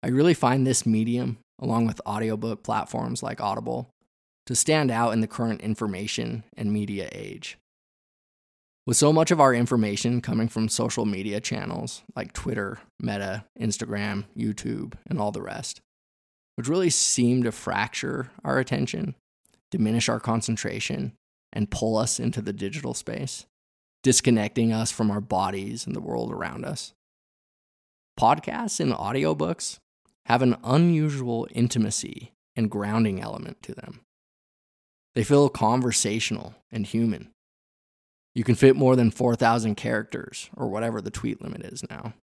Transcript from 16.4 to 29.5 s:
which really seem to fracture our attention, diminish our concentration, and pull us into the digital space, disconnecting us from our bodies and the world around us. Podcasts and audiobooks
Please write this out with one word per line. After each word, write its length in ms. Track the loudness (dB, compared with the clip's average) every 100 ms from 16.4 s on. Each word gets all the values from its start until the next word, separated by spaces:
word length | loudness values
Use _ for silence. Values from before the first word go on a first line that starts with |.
| _ -10
which 120 | -2
really 220 | 2 4
seem 540 | 2 2 4 4 4
to 80 | 2
fracture 800 | -2 -2 -2 -2 -4 -6 -6 -8 -10
our 140 | -2 0
attention, 560 | 0 -2 -2 -4 -6 -8 _ _ -20 _ _
diminish 400 | -2 2 2 0
our 100 | -2
concentration, 960 | 0 -2 0 -4 -4 -6 -6 -4 -6 -10 _ _ _
and 160 | -4 -4
pull 260 | -2 0 0
us 240 | 0 0
into 220 | -2 -4
the 100 | -6
digital 440 | -6 -6 -6 -8 -8
space, 500 | -8 -8 -8 -10 -16 _ _ _ _ _
disconnecting 680 | 4 4 6 2 2 2 2
us 180 | 2 0
from 200 | 0 0
our 100 | 0
bodies 640 | -2 0 0 -2 -6 -8 -8
and 100 | -8
the 60 |
world 300 | -6 -4 -4
around 340 | -4 -6 -6 -8
us. 280 | -8 -10 _ _ _ _ _ _ _ _ _ _ _ _ 2
Podcasts 600 | 4 4 0 -6 -6 -2
and 120 | -2
audiobooks 840 | 0 -2 -2 0 0 -2